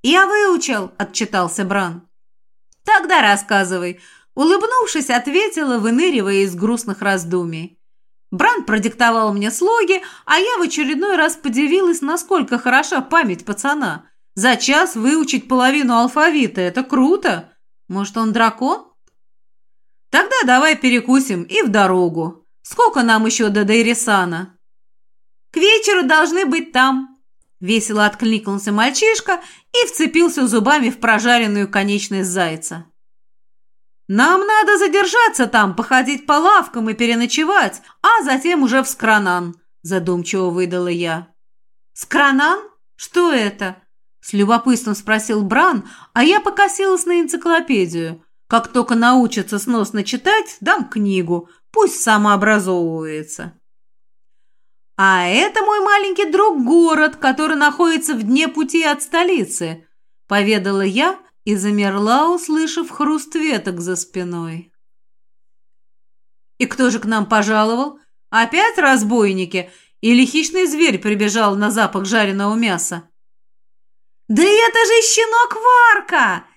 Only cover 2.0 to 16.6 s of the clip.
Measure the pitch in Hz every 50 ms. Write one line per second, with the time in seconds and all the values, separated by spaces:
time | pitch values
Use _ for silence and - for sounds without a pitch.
2 | _ _ _ _ _ _ _ _ _ _ _ _ _ _ _ _ _ 381 427 392
3 | 330 339 370 320 247 208 202 202 208 - 214 196 196 180 185 180 175 175 180 180
4 | _ - - _ _ _ _ - 285 320 370 392 403 440 508 523 466 - - 320
5 | - - 247 240 240 285 285 359 427 415 - 330 302 269 247 233 202 226 233 254
6 | 339 370 311 247 196 196 196 196 196 196 175 170 190 214 240 233 - 214 190 -
7 | 208 202 196 185 170 170 175 180 175 170 165 160 165 170 _ _ _ _ _ _
8 | _ _ _ _ _ _ - 180 - - 494 415 - - 208 214 190 226 - -
9 | 247 233 226 226 220 214 202 202 202 220 214 - 359 392 453 466 415 330 381 381
10 | 381 - - - _ - 294 330 370 466 494 392 349 - - 302 302 262 302 269
11 | 359 415 381 320 302 330 320 - - 285 220 247 294 285 330 381 381 349 339 339
12 | 277 277 320 349 - - 392 339 262 - 240 240 - 247 247 277 302 - - 262
13 | 262 - 311 330 320 214 180 170 - - 202 - - 277 294 302 262 196 151 156
14 | - _ _ _ _ _ _ 190 196 254 240 - - - 277 302 359 359 - 233
15 | 220 254 294 320 302 - - 254 - - 262 254 247 262 277 294 285 240 240 233
16 | 240 254 - 302 302 339 311 302 254 196 - 190